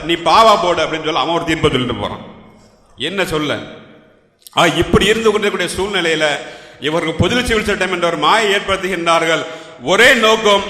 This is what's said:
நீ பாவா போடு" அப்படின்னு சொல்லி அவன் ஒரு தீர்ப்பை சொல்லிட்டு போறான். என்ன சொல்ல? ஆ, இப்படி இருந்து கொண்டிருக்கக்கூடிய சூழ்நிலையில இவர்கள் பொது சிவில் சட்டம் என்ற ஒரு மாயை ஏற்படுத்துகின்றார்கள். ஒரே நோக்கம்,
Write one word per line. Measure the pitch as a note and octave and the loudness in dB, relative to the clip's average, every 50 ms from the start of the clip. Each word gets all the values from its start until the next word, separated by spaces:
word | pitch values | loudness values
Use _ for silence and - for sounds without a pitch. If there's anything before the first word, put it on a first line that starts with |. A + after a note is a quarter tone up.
| D3 | -4
நீ | D#3+ E3+ | -4 -4
பாவா | E3 E3+ E3 E3+ G#3 A3+ A3 G#3 | -2 0 4 4 6 6 6 6
போடு" | - F3+ F3 E3+ E3 D#3 | 4 2 0 0 0 -2
அப்படின்னு | C#3 D#3 D#3 D#3+ | -2 -4 -4 -4
சொல்லி | D#3 D#3+ C#3+ | -4 -2 -2
அவன் | B2+ D#3+ E3+ | -2 0 -2
ஒரு | E3 - | -2 -2
தீர்ப்பை | D#3+ D#3+ D#3 D3 D3 | -2 -2 0 0 0
சொல்லிட்டு | C3 B2+ B2+ B2 A#2 | 0 0 -2 -4 -4
போறான். | G#2 G2+ F2 G#2 G#2 - - - - - - - - - _ _ _ _ _ _ - | -6 -6 -8 -8 -10 -14 -18 -20 -20 -20 -20 -20 -20 -20 _ _ _ _ _ _ -10
என்ன | B2+ E3 G3 G3 F3+ | -8 -6 -4 -4 -4
சொல்ல? | - E3+ D3+ D#3 C#3 A#2 G2 - - - - - - - - _ _ _ _ _ _ _ _ _ - - - | -2 -2 -4 -4 -4 -4 -6 -8 -12 -16 -20 -20 -20 -20 -20 _ _ _ _ _ _ _ _ _ -6 0 2
ஆ, | E3 | 2
இப்படி | F3 D3 E3 E3+ - - - F#3+ | 2 2 0 0 2 2 2 4
இருந்து | G3+ A3 A3+ A3+ A3 | 2 2 2 2 0
கொண்டிருக்கக்கூடிய | G#3 G#3+ G3 G#3 F#3 F3+ F3 E3 F3+ F#3 F#3 | 0 2 0 -2 -2 -2 -4 -4 -4 -4 -4
சூழ்நிலையில | G#3 G3+ F#3 E3+ E3 D#3+ D3+ D#3 D3 C#3 C#3 - - - - - - - - B2 | -4 -2 -2 -2 0 0 0 0 0 -2 -4 -6 -12 -16 -18 -20 -20 -14 -8 -6
இவர்கள் | D3 D#3 F3 E3 D#3+ - - | -4 -2 -2 -2 -4 -2 -2
பொது | E3 F#3+ A#3+ B3 A#3+ | -2 0 0 -2 -2
சிவில் | B3 A3+ G#3+ G3+ | 0 -2 -2 -2
சட்டம் | G#3 G3 - F#3 F#3+ | -2 -2 -2 -2 -4
என்ற | F#3 F3 F3 E3+ | -2 -2 -2 -2
ஒரு | E3+ D3+ | -2 0
மாயை | C#3+ D#3+ G3 A3+ A3 G3+ G3 | 2 2 2 2 2 0 0
ஏற்படுத்துகின்றார்கள். | G#3 - G3 F#3+ F#3 F#3 F#3+ F#3+ E3+ E3+ E3+ E3 E3 E3 D#3+ D#3+ D3+ C#3 - - - - - - - A#2+ | -2 -2 -2 -4 -4 -4 -4 -6 -2 0 0 2 2 2 0 0 -2 -2 -6 -12 -14 -16 -18 -20 -10 -2
ஒரே | C3+ F#3 G#3 A#3 C#4 C4 | 0 4 6 6 6 6
நோக்கம், | A#3 A3 A3 A3 G#3+ A3 G#3 G3+ G3 - | 4 4 2 2 2 4 2 2 2 0